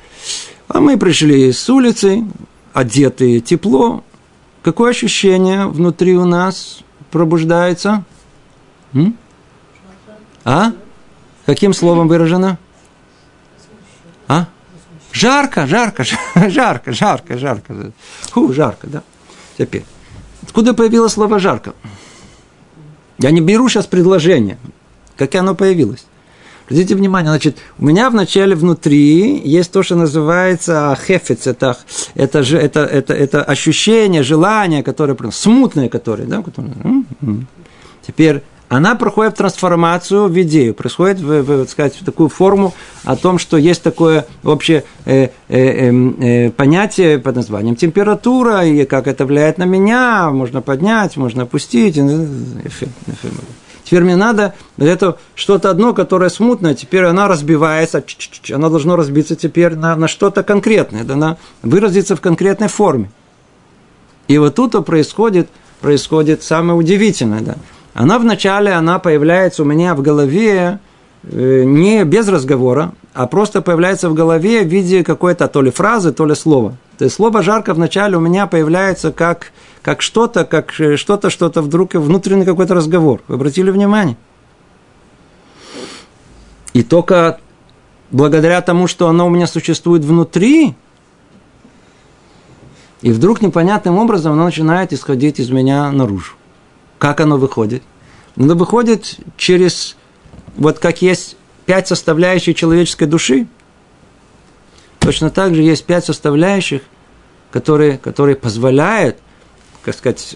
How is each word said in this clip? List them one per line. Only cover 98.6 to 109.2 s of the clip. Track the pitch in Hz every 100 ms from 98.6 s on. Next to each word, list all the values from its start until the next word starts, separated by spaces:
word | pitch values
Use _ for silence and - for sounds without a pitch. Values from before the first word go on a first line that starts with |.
| 175 233 233 208 - - - -
через, | - 180 180 - - - _ _ - - - -
вот | 147 151
как | 175 165
есть | 180 175 - - _ _ -
пять | 185 185
составляющих | 175 - 156 180 185 - 156
человеческой | 165 170 170 - 160
души, | 160 - 262 233 - _ _ _ _ _ _ _ _ _ _ _ - _ _
точно | 151 - 156
так | 185 190 160
же |
есть | 160 151 -
пять | 175 165
составляющих, | 143 151 143 180 202 - 139 - _ _ _ _ _ _
которые, | 123 - 151 151 131
которые | 117 113 143 135
позволяют, | 120 110 131 135 170 220 143 -